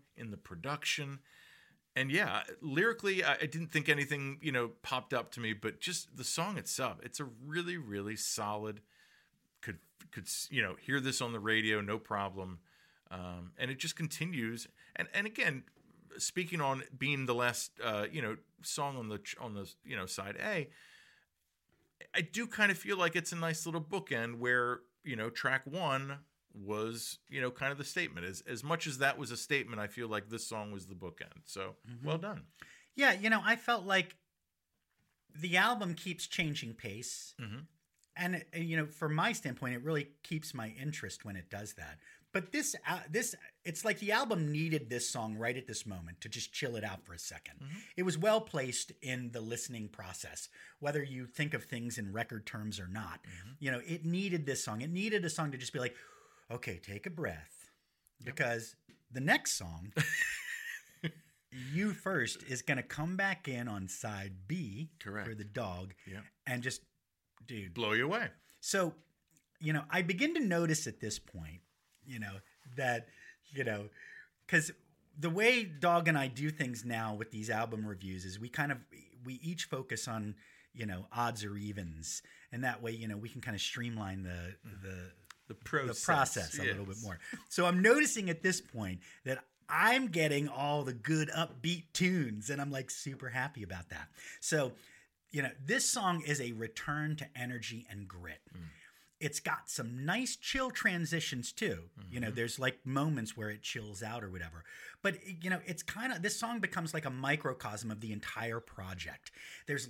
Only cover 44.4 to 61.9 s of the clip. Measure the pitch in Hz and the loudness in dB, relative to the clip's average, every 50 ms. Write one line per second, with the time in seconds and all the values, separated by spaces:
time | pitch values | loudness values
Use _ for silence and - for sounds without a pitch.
44.4 | 156 147 151 151 165 165 156 147 123 113 123 120 - - - 127 113 110 107 107 | 4 4 2 2 2 4 2 2 2 0 0 0 0 0 0 -2 -2 -2 -2 0
45.4 | 113 117 123 131 117 - 110 - - 107 95 90 82 82 87 - - 110 104 117 | 0 0 0 -2 -4 -6 -6 -6 -6 -6 -6 -6 -8 -10 -10 -10 -10 -8 -6 -6
46.4 | 110 - - - - 127 120 110 104 104 95 92 - - 87 85 - - - - | -6 -6 -4 -2 -2 -2 0 -2 -2 -4 -4 -6 -10 -12 -14 -10 -10 -10 -10 -10
47.4 | - - - - 139 139 160 208 - - - - 185 185 160 156 175 220 214 220 | -12 -16 -14 -14 -12 -10 -10 -10 -12 -8 -4 0 0 2 2 4 6 6 6 6
48.4 | 220 - - 151 131 127 117 - - - - - - 131 127 127 123 120 117 120 | 4 2 0 0 0 0 0 -2 -4 -6 -8 -8 -4 -4 -2 -2 -2 -4 -4 -4
49.4 | 110 110 117 117 - - 123 113 107 98 - - 101 92 92 - - - - - | -4 -2 -2 -4 -4 -4 -6 -6 -6 -8 -8 -10 -10 -10 -10 -10 -10 -10 -10 -10
50.4 | - - - - - - - _ 147 147 147 151 147 139 131 127 127 123 - - | -10 -12 -14 -18 -20 -20 -12 _ -2 0 0 0 0 -2 -4 -6 -8 -6 -4 -2
51.4 | 151 147 151 120 - - - 117 117 120 107 - 104 98 95 113 117 - 123 110 | 0 0 0 -2 -4 -4 -4 -4 -2 -2 -2 -2 -4 -2 -2 -2 -2 -2 -4 -6
52.4 | 104 - - 110 107 107 95 95 92 90 95 110 104 - 82 - - - 92 87 | -8 -8 -8 -6 -4 -4 -4 -4 -6 -6 -6 -6 -6 -6 -8 -12 -12 -14 -14 -14
53.4 | 90 110 135 - 143 135 127 120 - - 165 170 156 165 170 185 196 196 175 165 | -14 -14 -10 -4 -2 0 0 0 -2 -4 -4 -2 0 0 2 2 2 2 0 0
54.4 | 147 139 131 - - - 107 110 131 160 170 185 202 220 214 202 170 170 156 - | 0 0 0 0 -2 -2 -2 -2 -2 -2 -2 0 0 2 2 2 2 0 0 0
55.4 | 160 147 135 127 127 - - 139 123 123 - - - - - - - - - - | 0 0 -2 -4 -6 -4 -2 -2 -2 -2 -2 -6 -10 -20 -20 -20 -20 -20 -20 -20
56.4 | _ - 113 120 - 120 95 85 - - 101 101 - 190 165 160 151 107 82 78 | _ -8 -8 -6 -4 -6 -6 -6 -8 -8 -10 -8 -6 -6 -4 -2 -2 -2 -4 -6
57.4 | 78 - - - - - _ _ _ _ _ _ _ _ _ _ 117 123 117 - | -10 -16 -20 -20 -20 -20 _ _ _ _ _ _ _ _ _ _ -10 -6 0 2
58.4 | 143 120 117 117 113 - - - _ - - - _ _ 123 131 135 165 247 302 | 2 2 2 0 -2 -4 -10 -16 _ -20 -20 -20 _ _ -4 0 4 4 4 4
59.4 | - - - - 98 85 82 80 87 107 - - 151 - - - - - - - | 4 2 0 0 -2 -4 -6 -6 -10 -2 2 2 2 4 4 2 2 2 0 -2
60.4 | - - - - - - - - - - - - - 160 - - - - _ _ | -4 -6 -6 -6 -6 -8 -8 -10 -12 -16 -10 -6 -6 -6 -6 -6 -12 -20 _ _
61.4 | _ _ - 127 127 131 143 170 202 214 | _ _ -12 -10 -6 -2 0 2 2 2